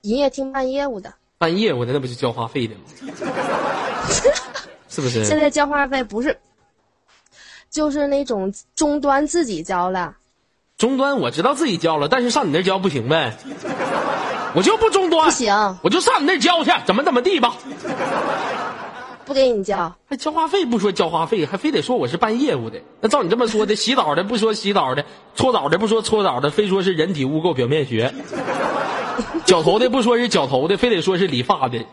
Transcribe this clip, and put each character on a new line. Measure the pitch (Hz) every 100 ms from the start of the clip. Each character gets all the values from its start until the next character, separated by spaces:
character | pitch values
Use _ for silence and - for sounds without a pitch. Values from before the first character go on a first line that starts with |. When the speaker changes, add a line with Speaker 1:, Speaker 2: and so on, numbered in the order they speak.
Speaker 1:
营 | 202 247
业 | 277
厅 | 269 269
办 | 269 262
业 | 269 285
务 | 214
的。 | - - _ _
Speaker 2:
办 | 165 180
业 | 214
务 | 127 120
的， |
那 | 139
不 | 127
就 |
交 | 120 127
话 | 113 113
费 | 147 113
的 | 107
吗？ | - - 269
<laughs> | - - - - - - - - - - - 508 622 - - - - _
是 | -
不 | -
是？ | 120
Speaker 1:
现 | 107 302
在 | 294
交 | 294 285
话 | 294 277
费 | 269
不 | 247 208
是 | 277 - _ _ _ _ _ _ _ _ _ - - - _
就 | 302 302
是 | 285 285
那 | 277
种 | 277 214 190 202 _ -
终 | 302 294
端 | 285 277 302
自 | 349 269
己 | 170
交 | 170 185 180
了。 | 190 165 - _ _ _ _ _ -
Speaker 2:
终 | 226 269
端 | 277 269
我 | 123
知 | 131
道 | 214 285
自 | 311
己 | 175
交 | 165 156
了， | 143
但 | 262
是 | 240
上 | 294 208
你 |
那 | 151
儿 |
交 | 190 190
不 | 185
行 | 139 113
呗。 | 160 127 107 - - - - - - - - - - -
我 | 165
就 | 196 440
不 | 440
终 | 392 370
端， | 330 320
Speaker 1:
不 |
行。 | - 226 202 202 185
Speaker 2:
我 | 175
就 | 311
上 | 440 466
你 | 285
那 |
儿 | 359
交 | 277 349
去， | 311 349 -
怎 | 196
么 |
怎 | 302
么 | 247
地 | 294 349
吧。 | 240 - 269 - - - 269 - - - - - - - - - - - -
Speaker 1:
不 |
给 | 269 262
你 | 220
交。 | 190 196 170 - _
Speaker 2:
还 | 285
交 | 311
话 | 311 311
费 | -
不 | 294 233
说 | 202
交 | 175 165
话 | 165 160
费， | 220 -
还 | 190
非 | 302
得 | 226
说 | 190 247
我 | 123
是 | 170
办 | 220 233
业 | 277 147
务 | 113
的。 | - - -
那 | 220
照 | 285
你 | 175
这 | 226
么 | 233
说 | 220 208
的， | 214
洗 | - 262
澡 | 160
的 | 147
不 | 196 240
说 | 220
洗 | 214 202
澡 | 196 135
的， | 139 - - -
搓 | - 262
澡 | 220 143
的 | 165
不 | 214
说 | 226
搓 | - 220
澡 | 190 123
的， | 139
非 | 147 208
说 | 196
是 | 185
人 | 170 165
体 | 156 131
污 | 156
垢 | 170 135
表 | 120
面 | 156 135
学。 | 113 123 269 - - - - - - - - - - - 320 -
绞 | 175
头 | 156 208
的 | 247
不 | 262
说 | 226 240
是 | 240
绞 | 185 135
头 | 131 156
的， | 196
非 | 247
得 | 190
说 | 160 180
是 | 190
理 | 127
发 | 120 180 131
的。 | 120 110